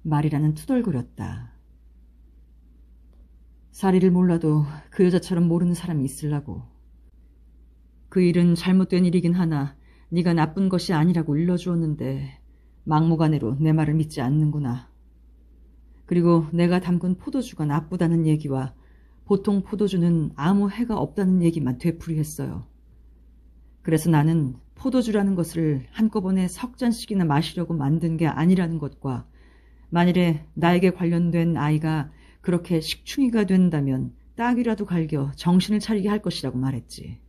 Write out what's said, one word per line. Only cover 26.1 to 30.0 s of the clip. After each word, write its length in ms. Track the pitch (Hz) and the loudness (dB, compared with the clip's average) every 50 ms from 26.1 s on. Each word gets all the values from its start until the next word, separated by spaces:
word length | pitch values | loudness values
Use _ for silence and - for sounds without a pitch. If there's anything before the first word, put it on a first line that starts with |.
| - 220 180 185 190 190 185 | 0 -2 -2 0 0 0 0
석 300 | 175 - - - 247 - | -2 -4 -8 -12 -12 -8
잔씩이나 460 | - 254 240 226 233 - - 214 196 175 | -4 -2 -2 -2 -2 -6 -4 -2 0 0
마시려고 480 | 156 143 147 165 - - 180 170 - 170 | 2 2 0 0 -2 -4 -6 -6 -4 -4
만든 440 | 156 135 139 156 165 165 165 165 | -4 0 0 0 0 0 -2 -2
게 100 | 156 170 | 0 0
아니라는 500 | 147 - 139 156 180 190 185 180 165 165 | -2 0 2 4 4 4 4 2 -2 -4
것과 500 | 156 147 139 - - - 139 127 120 120 - _ - - - _ - _ - - _ - - | -6 -8 -10 -12 -10 -8 -8 -8 -8 -10 -16 _ -20 -20 -20 _ -20 _ -20 -20 _ -12 -2
만일에 560 | 165 170 | 2 2